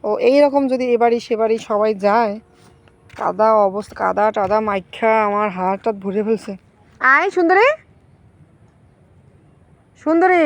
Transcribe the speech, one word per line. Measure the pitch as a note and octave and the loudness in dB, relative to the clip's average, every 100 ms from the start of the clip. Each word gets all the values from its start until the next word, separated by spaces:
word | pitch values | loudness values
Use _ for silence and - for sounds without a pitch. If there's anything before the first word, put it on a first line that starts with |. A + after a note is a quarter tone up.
ও | - G#3+ A#3 | -4 0 2
এইরকম | C#4 C#4+ C#4 C#4 | 4 4 2 0
যদি | B3+ B3 | -2 0
এ | A#3 | 2
বাড়ি | A#3+ A#3 - | 2 0 -4
সে | A3 | -2
বাড়ি | A3 A3+ G3 | 0 -2 -2
সবাই | G#3+ G#3+ G#3+ G3+ | -2 0 0 0
যায়, | G#3+ A3+ G#3 _ _ - _ _ _ _ - | 0 0 -4 _ _ -20 _ _ _ _ -8
কাদা | A3 F#3 A3 A3 G3+ | -6 0 2 4 2
অবস্থা, | G3 G#3 - | -2 -12 -6
কাদা | G#3+ F#3 G#3 G#3+ | -4 0 -2 0
টাদা | F#3+ G#3+ A3 | -2 -2 -2
মাইখা | G3 F3+ - A3+ A3 G#3+ | -6 -8 -4 0 2 0
আমার | G3+ G#3 F#3 | -2 -4 -4
হাত | F#3 G3 | -4 -4
টাত | A#3 G3+ | -4 -6
ভরে | G3 G3 G#3 | -6 -6 -4
ফেলছে। | A3 - F#3+ _ _ _ _ | -4 -6 -16 _ _ _ _
আয় | B3 C#4 F#4 F4+ | 2 2 0 0
সুন্দরী, | E4+ F#4 A#4+ D#5 _ _ _ _ _ _ _ _ _ _ _ _ _ _ _ _ _ _ _ _ _ _ | 2 4 2 0 _ _ _ _ _ _ _ _ _ _ _ _ _ _ _ _ _ _ _ _ _ _
সুন্দরী। | - E4 F#4 F4+ | -2 2 2 2